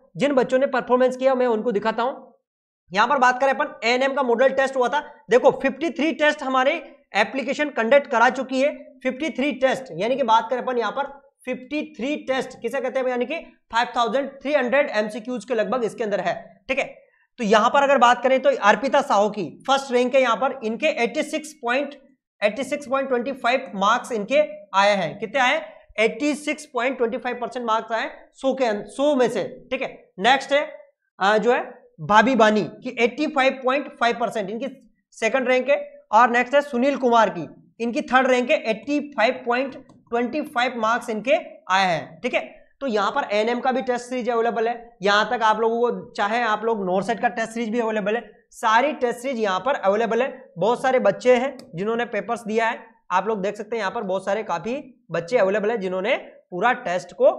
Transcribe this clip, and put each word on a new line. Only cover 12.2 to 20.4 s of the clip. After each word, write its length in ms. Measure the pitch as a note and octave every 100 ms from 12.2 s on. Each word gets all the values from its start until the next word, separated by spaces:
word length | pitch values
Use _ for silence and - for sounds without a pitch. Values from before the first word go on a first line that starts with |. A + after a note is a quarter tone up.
| -
टेस्ट 340 | C4 B3+ -
किसे 180 | A3+ C4+
कहते 200 | B3 C4
हैं, 60 | B3+
यानी 200 | B3 B3
कि 120 | D#4+ - _ -
फ़ाइव 160 | A3+ A#3+ B3
थाउजेंड 320 | A#3 C4 C#4 -
थ्री 120 | C4
हंड्रेड 360 | D4 A#3+ C4+ C#4
एमसीक्यूज़ 560 | G#3+ A3 B3 B3 B3 -
के 80 |
लगभग 300 | A3+ G3 B3+
इसके 200 | G#3 G3+
अंदर 160 | G#3+ G3
है, 140 | F3 C#3+ - _ -
ठीक 100 | C4
है। 60 | G#3+ - _ _ _ -
तो 60 |
यहाँ 260 | G#3 G#3+ A3+
पर 120 | C#4+
अगर 160 | C#4 C4+
बात 240 | A#3+ B3
करें 180 | B3+ C4
तो 100 | C#4+ A#3+
अर्पिता 360 | G3+ G#3+ C#4 C#4+
साहू 280 | C4+ G#3 G#3
की 180 | G#3 D3+ - -
फर्स्ट 260 | C#4 C4+
रैंक 220 | B3 B3
है 80 | C4+
यहाँ 140 | B3+
पर, 240 | G#3